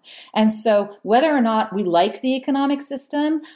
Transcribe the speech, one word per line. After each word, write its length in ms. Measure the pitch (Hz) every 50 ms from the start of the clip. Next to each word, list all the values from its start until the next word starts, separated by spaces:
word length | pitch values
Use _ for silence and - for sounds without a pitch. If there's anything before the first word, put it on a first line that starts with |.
| _ - - - - - -
And 160 | 214 220 220
so 460 | 214 214 - 233 214 208 202 202 - - -
whether 280 | 185 214 247 294 320
or 80 | 302 285
not 340 | 240 226 220 220 220 220 -
we 120 | 196 202
like 340 | 180 170 170 180 214 214 -
the 160 | - 262 262
economic 460 | 269 262 - 277 269 277 277 285 277
system, 600 | 285 - 277 262 - - - 294 302 302 311 311 294 - -